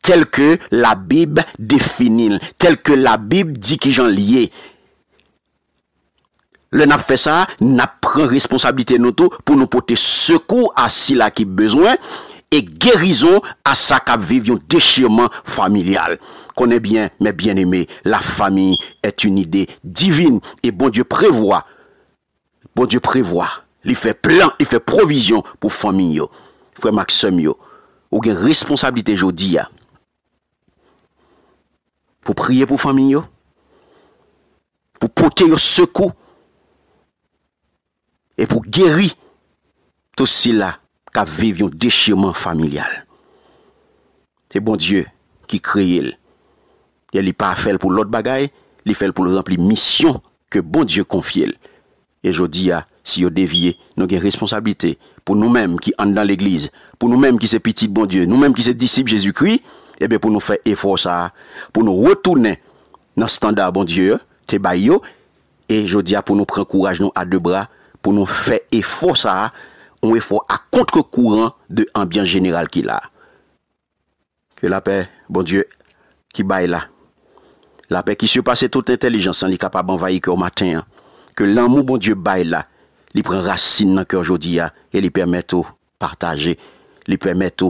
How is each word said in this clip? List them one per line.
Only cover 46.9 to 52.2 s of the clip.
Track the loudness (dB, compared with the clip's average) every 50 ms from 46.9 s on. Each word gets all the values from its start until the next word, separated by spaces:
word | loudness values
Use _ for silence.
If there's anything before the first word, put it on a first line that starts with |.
| _ _ _ _
Il | -4 -2 -2
n'est | -2
pas | -2 -2 -4 -4 -4
fait | -4 -4 -4 -2 -2
pour | -2 -2
l'autre | 0 0 -2 -2
bagaille, | -4 -4 -4 -4 -4 -4 -4 -6 _ _ _ _ _ _ _
il | -6 -4
fait | -2 -2 -4
pour | -2 -2 -2
remplir | 0 0 -2 -2 -2 -2 0
mission | 2 0 2 2 0 0 2 2 2 2 0 0 _ _ _ _ _ _
que | -4 -4
bon | -4 0 0 0 0
Dieu | 0 -2 -4 -4
confie. | _ -4 -6 -4 -4 -2 -2 -2 -2 -6 _ _ -20 _ _ _ _ _ _ _ _ _ _